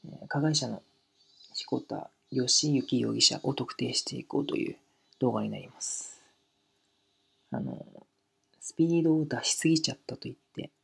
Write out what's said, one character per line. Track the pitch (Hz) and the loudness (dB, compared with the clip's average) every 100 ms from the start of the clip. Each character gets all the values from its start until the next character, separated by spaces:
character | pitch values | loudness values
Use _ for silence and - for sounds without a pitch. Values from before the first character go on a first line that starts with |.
| - | -16
え | - | -16
ー、 | - | -4
加 | 147 | 2
害 | 156 147 | 2 2
者 | 127 | -2
の | 107 _ _ _ _ _ _ - | -6 _ _ _ _ _ _ -14
彦 | - - - | -12 -4 -4
田 | - - - _ _ | -4 -10 -10 _ _
義 | 131 123 - 151 | -2 2 4 4
行 | 139 - 127 | 2 4 2
容 | 113 | 2
疑 | 113 | 4
者 | - 147 | 4 4
を | 139 | -2
特 | 143 139 - | -2 -4 -4
定 | 123 | -2
し | 123 | -2
て | - 127 | -2 -8
い | |
こ | - - | -2 -2
う | |
と | - - | 0 -2
い | - | -4
う | - _ _ _ _ | -6 _ _ _ _
動 | 127 | 2
画 | 113 | 2
に | 107 | -2
な | 104 | -6
り | 101 | -10
ま | - | -10
す。 | - - - - _ _ _ _ _ _ _ _ _ _ _ _ _ | -8 -8 -10 -18 _ _ _ _ _ _ _ _ _ _ _ _ _
あ | - | -6
の、 | 135 - - - _ _ _ _ _ _ | -6 -8 -14 -20 _ _ _ _ _ _
ス | - | -16
ピ | - 165 | 0 2
ー | 170 | 4
ド | 160 156 | 4 4
を | |
出 | 151 123 | 2 -2
し | - | -2
す | - - | 0 4
ぎ | 160 | 4
ち | 156 | 2
ゃ | |
っ | 147 | -6
た | - 123 | -10 -10
と | |
言 | - | -10
っ | - _ - | -12 _ -12
て | - _ | -12 _